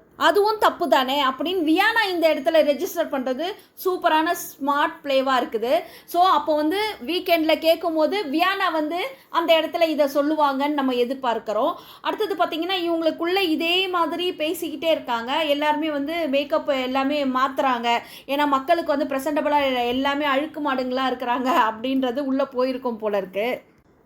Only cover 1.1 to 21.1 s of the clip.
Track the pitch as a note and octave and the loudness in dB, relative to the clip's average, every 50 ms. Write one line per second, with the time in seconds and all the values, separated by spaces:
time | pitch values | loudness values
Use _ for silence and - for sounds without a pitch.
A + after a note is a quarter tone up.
1.1 | C#4 C#4+ C4+ C4 C4 - C#4+ E4+ F#4 F#4+ D4+ D#4+ D#4+ F#4 G4+ A4+ A4+ A#4 G#4+ F#4+ | 0 2 2 0 0 -2 -4 -2 -2 0 2 2 4 4 4 4 2 2 0 0
2.1 | F4+ E4 E4 D#4 D4+ D4+ - E4 D#4+ D#4 C#4+ D4 C#4 B3 F4 - - E4+ D4+ C4 | 2 2 4 4 2 2 2 4 4 6 6 4 2 0 -4 -4 -2 -4 -4 -2
3.1 | C#4+ C4+ A#3+ C4 B3+ C4 E4 F#4+ G#4 - - _ _ - - F#4 F#4 F4 F4 E4 | -4 -4 -2 -2 -2 -2 -4 -4 -6 -8 -16 _ _ -4 -2 -2 -2 2 2 2
4.1 | D#4 D#4 D#4+ F4 E4 E4 - - - - C4+ C#4+ C#4+ D4 D#4 D#4+ - - - C#4+ | 4 4 2 2 -2 -2 -6 -12 -10 -4 -2 0 2 2 0 0 -2 -6 -4 0
5.1 | C4+ C4+ C4 C4+ C4 B3 - B3+ - G#3 A3+ B3 D4+ F4 E4+ - - - - - | 0 2 2 2 2 2 0 0 -2 -4 0 0 0 0 0 -4 -14 -20 -12 -2
6.1 | - F4 F4+ F#4+ E4 D4 D4 D#4+ D4+ D4+ D4+ D#4 F#4 G4+ G#4+ G#4+ - - B3 C#4 | 2 4 4 6 4 4 2 2 0 2 2 0 0 0 -2 -4 -6 -8 -6 -4
7.1 | F4 F4+ F4+ F4+ E4+ E4 D#4 D#4+ D#4 D#4 D#4+ D#4+ E4 E4 F#4+ E4+ D#4+ D#4 D#4 C4+ | -4 -4 0 2 2 2 4 2 0 2 4 2 2 2 0 -2 0 2 0 2
8.1 | F#4+ G#4 E4 C#4 C4+ D#4+ F4+ F#4+ G4 G4 F#4+ F4 D#4+ D#4 D4+ D4+ E4+ F4+ G#4+ C5+ | 0 -2 -2 -2 0 0 0 0 0 0 -2 0 0 -2 -2 -2 -4 -4 -6 -6
9.1 | - - - _ - E4+ E4+ E4+ E4 D#4+ D#4 D#4 D#4+ E4+ E4+ D#4+ D4+ C#4 D4 C4+ | -10 -14 -16 _ -2 -2 2 4 4 2 2 0 0 0 0 2 2 2 0 2
10.1 | C#4 D4 C#4+ D4+ D#4 D4+ D4 C#4 C4+ C4+ C#4 D4 D4+ C#4+ C4+ C4 B3 B3 A#3+ A#3 | 2 0 0 0 2 2 2 2 2 0 -2 -2 0 0 0 0 0 0 0 -2
11.1 | C4+ C4 C4 A#3+ A3+ A3 - A3 G3+ A3 C4 E4 F4 - - - - - - D#4+ | -2 -4 -2 -2 -2 -2 -4 -4 -2 0 0 0 -2 -4 -12 -20 -20 -8 -6 -6
12.1 | - - G#4+ E4 F#4+ F#4 E4+ E4+ E4+ D#4 E4+ F4+ F#4+ F#4 E4+ E4+ E4+ E4 E4 D#4 | -4 -4 -4 -4 0 -2 -2 -2 -2 -4 -4 -2 -2 -2 -2 -2 -2 0 0 -2
13.1 | D#4 - E4 E4+ F#4 G4 F#4+ D#4+ D#4 C4 E4 E4 F4 F#4 F#4+ F#4 F4+ F4 E4 C#4+ | -2 -2 -2 0 0 0 2 0 0 0 0 0 0 0 0 0 0 -2 -2 -2
14.1 | E4+ E4+ F4+ F4+ F4+ F4 D4+ D#4+ F4+ E4+ F4 D4 D4+ C4+ E4 D#4+ D4+ C#4+ - B3+ | -2 -2 -4 -4 -4 -4 -4 -4 -4 -6 -6 -8 -8 -4 0 0 0 0 -2 -4
15.1 | A#3 A3+ A3+ B3 C#4+ E4 D#4+ D4 C#4+ D4 D4+ D4+ D4+ D4 D#4+ D#4 D4 C#4+ C#4 D4+ | -4 -4 -4 -4 -2 -2 0 0 0 2 2 0 0 0 -2 -2 -2 -2 -4 -4
16.1 | E4+ E4+ D#4+ C4+ C4+ C#4 D4 - E4 D4+ D#4 D4+ C4+ C4 B3+ B3+ C4 C4+ C4+ C#4 | -2 -2 -2 0 0 0 0 0 -2 -2 0 0 -2 0 -2 -2 -2 0 0 0
17.1 | D4+ D4 C#4 C4 B3+ B3+ C4 C#4 C4+ D4+ C#4 C4 B3 A#3 A#3 A#3+ A#3 A#3 - - | 0 0 0 0 0 0 0 0 0 0 0 0 0 0 0 0 0 0 -2 -8
18.1 | - - - - C#4 C#4+ D4 C#4+ C#4 C4 C4+ - E4+ E4+ E4 - C#4+ C#4 D4+ - | -16 -16 -6 -4 0 0 2 2 2 0 2 2 0 2 2 0 0 0 0 -2
19.1 | C#4 C4+ C4+ D#4 D4 D4+ C4+ D4 D4 D4 C#4 C4+ B3+ B3 A#3+ A#3+ B3 C4 C4+ C#4+ | -2 -4 -2 -2 -2 0 0 2 2 2 2 2 0 0 0 0 0 0 0 0
20.1 | C#4 C#4+ D4+ C#4+ C4 C4+ D#4 D4+ - D#4+ D4 C#4 C4+ C4 B3+ B3+ B3+ C4 C4 B3+ | 0 0 0 0 0 0 -2 -4 -6 -6 -4 -2 -2 -2 -2 -2 -2 -2 0 -2